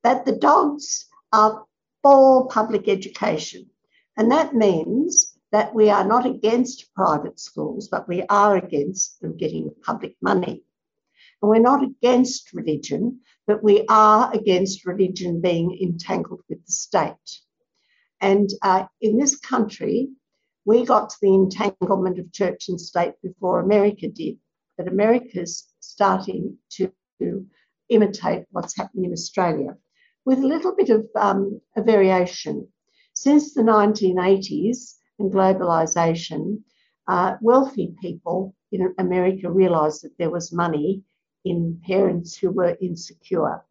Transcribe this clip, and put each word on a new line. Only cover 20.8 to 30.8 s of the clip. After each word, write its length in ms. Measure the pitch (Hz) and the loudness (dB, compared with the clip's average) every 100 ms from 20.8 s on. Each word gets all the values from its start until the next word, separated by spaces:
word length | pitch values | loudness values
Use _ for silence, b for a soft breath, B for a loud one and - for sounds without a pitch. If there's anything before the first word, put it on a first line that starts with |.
got 240 | 247 233 208 | 4 0 0
to 80 | - | -2
the 120 | 202 | 2
entanglement 880 | 190 190 185 202 - 185 190 185 185 | 4 2 0 -6 -4 -2 0 -2 -4
of 120 | 175 | -10
church 380 | - 185 180 - | -4 -4 -4 -10
and 100 | 175 | -10
state 340 | - 175 175 - | -6 -4 -4 -6
before 360 | 185 - 185 180 | -16 -6 -2 -2
America 480 | 185 208 202 202 165 | 2 2 2 0 -12
did, 300 | - 156 - _ _ _ - | -10 -10 -10 _ _ _ -12
but 100 | 175 | -6
America's 800 | 190 214 247 - 180 170 - _ _ | 0 2 0 -2 -10 -10 -14 _ _
starting 800 | - - 196 190 190 180 - - _ | -20 -2 0 0 -4 -8 -10 -12 _
to 200 | - 185 _ _ _ 180 190 190 _ _ _ _ | -8 -8 _ _ _ -8 -8 -12 _ _ _ _
imitate 560 | 226 196 - 180 175 - | 2 2 -2 -6 -6 -6
what's 260 | 180 170 - | -10 -10 -10
happening 280 | 196 - | -10 -6
in 80 | 175 | -6
Australia, 640 | 170 - - 175 151 131 - _ _ _ _ | -6 -6 -2 -2 -2 -6 -10 _ _ _ _
with 140 | 262 262 | -2 0
a 80 | 269 | 0
little 280 | 311 359 | -2 -2
bit 140 | 392 | 0